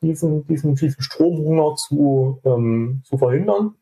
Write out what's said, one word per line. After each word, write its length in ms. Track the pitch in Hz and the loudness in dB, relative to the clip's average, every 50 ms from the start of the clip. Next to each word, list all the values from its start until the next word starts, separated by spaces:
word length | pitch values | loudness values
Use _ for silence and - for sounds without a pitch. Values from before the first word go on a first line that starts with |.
diesen, 440 | 160 160 160 156 170 156 151 151 143 | -2 -2 -2 0 0 0 0 -2 -2
diesen, 280 | - 156 139 147 147 139 | -2 -2 -2 0 0 0
diesen 280 | 135 165 139 135 - | 0 0 -2 -2 -4
Stromhunger 720 | 127 - - - 160 175 175 156 151 156 160 160 151 151 147 | -8 -4 0 0 0 2 0 0 -2 0 2 2 2 0 -2
zu, 680 | - - - 143 147 143 139 135 135 131 135 131 - - | -4 -6 -2 0 2 2 2 2 2 0 0 -2 -2 0
ähm, 580 | 131 123 120 117 113 113 113 117 123 131 135 - | 0 0 2 2 0 0 0 -2 -2 -4 -8 -6
zu 140 | _ 139 131 | _ -2 0
verhindern. 560 | 135 123 127 165 196 208 202 202 214 208 - _ | 0 2 2 0 0 0 0 0 0 -2 -4 _